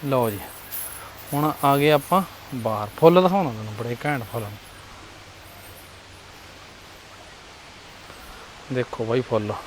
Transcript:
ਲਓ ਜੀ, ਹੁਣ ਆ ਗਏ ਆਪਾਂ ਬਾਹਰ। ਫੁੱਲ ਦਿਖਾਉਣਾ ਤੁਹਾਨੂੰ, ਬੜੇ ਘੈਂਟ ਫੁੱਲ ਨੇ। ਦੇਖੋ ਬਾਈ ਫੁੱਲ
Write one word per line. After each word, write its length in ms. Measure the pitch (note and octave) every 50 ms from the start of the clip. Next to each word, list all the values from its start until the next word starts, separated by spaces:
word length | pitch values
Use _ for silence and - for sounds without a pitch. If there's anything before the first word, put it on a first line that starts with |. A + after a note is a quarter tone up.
| -
ਲਓ 240 | C#3+ C3+ B2+ A#2+ A2+
ਜੀ, 80 | G#2 G2+ - - - - - - - - - - - - - - - - - - -
ਹੁਣ 180 | C#3+ D3 D#3 C#3 - -
ਆ 120 | C#3 C#3
ਗਏ 140 | C#3 C#3+ D3
ਆਪਾਂ 320 | D3+ C#3+ C#3 - E3+ F#3+ F#3 - - - - - -
ਬਾਹਰ। 340 | B2+ A2+ A#2 A2 G#2 G#2 G#2 -
ਫੁੱਲ 260 | - D#3 E3 F3 F3+ F#3
ਦਿਖਾਉਣਾ 280 | F3+ F3+ G3+ F#3 D3
ਤੁਹਾਨੂੰ, 220 | A2+ G#2+ A2 G#2+ G#2+ G#2
ਬੜੇ 180 | A#2 A#2 A#2+ A#2 -
ਘੈਂਟ 180 | D3 D3 C3+ A2+ G2 -
ਫੁੱਲ 100 | A#2 G#2+
ਨੇ। 140 | G2+ G#2 G#2+ - - - - - - - - - - - - - - - - - - - - - - - - - - - - - - - - - - - - - - - - - - - - - - - - - - - - - - - - - - - - - - - - G3 - - - - - - - - - - - - - - - - - C3+
ਦੇਖੋ 300 | B2+ A#2+ - - - A#2
ਬਾਈ 160 | A2 A#2 C3
ਫੁੱਲ 320 | B2 - A#2+ A2 G#2 G#2 G2+ - -